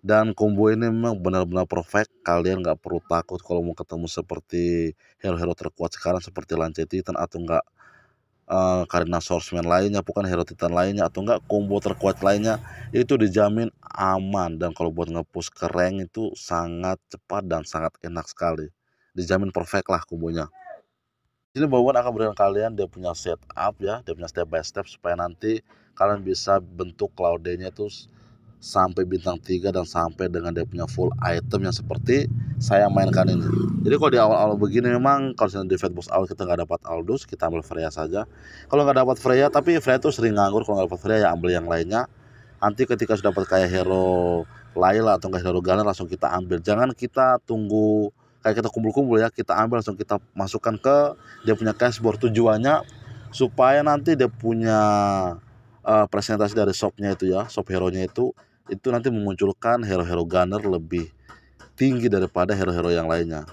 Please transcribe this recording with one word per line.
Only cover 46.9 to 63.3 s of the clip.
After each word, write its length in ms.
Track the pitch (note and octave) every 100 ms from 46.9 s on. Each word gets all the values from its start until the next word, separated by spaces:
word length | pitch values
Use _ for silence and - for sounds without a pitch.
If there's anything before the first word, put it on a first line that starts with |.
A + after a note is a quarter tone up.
kita 480 | B2 B2 - C3 B2+ _
tunggu 640 | A2+ G#2+ G#2+ G#2+ G#2+ G#2 _ _ _ A2
kayak 160 | A2
kita 80 | A2
kumpul-kumpul 480 | A#2+ A2 B2 C#3 A2+
ya, 160 | A2+
kita 240 | - A2 F#2
ambil 240 | A2+ A#2+
langsung 160 | G#2+ F#2+
kita 240 | G#2+ G2+ _ -
masukkan 400 | F#2+ A2 A#2 G#2+
ke 200 | C3+ C#3+ D3 - - - -
dia 80 | G#2+
punya 160 | A2
cashboard. 480 | G#2 B2 A2 A2+ G#2+ A#2+
Tujuannya 560 | G#2+ A#2 G#2+ B2+ D3+ - - - - -
supaya 480 | - C3 - B2+ C#3+
nanti 320 | D3+ D3 C#3+
dia 160 | D3+ B2
punya, 480 | - A2+ A2+ A2+ A2 G#2+ G#2 G2+ G2 F#2 F2 - - _ _
eh, 240 | - A2 G2+
presentasi 400 | G2+ G#2+ G#2+ G#2
dari 240 | G#2+ G2+ F#2+
shopnya 400 | G#2 - G2+ F#2+
itu 80 | F#2
ya, 240 | F#2 A#2
shop 160 | - G2
hero-nya 320 | F#2 F#2 F#2 F#2
itu, 240 | - B2 - _ _ -
itu 180 | G2 C3
nanti 240 | A#2+ B2+
memunculkan 720 | A#2 G2+ F#2+ G2+ G2 A#2 A#2+
hero-hero 400 | A2 F#2 F2 F2
Gunner 400 | E2+ F2+ F#2 G2+
lebih 480 | G#2 F2+ D#2+ F2 D#2+ _ _ - _ _ - _
tinggi 320 | C3+ B2 A#2
daripada 480 | G2+ F#2 - F2+ G2+
hero-hero 320 | F#2 F2 F2
yang 180 | E2+ E2
lainnya. 380 | E2 E2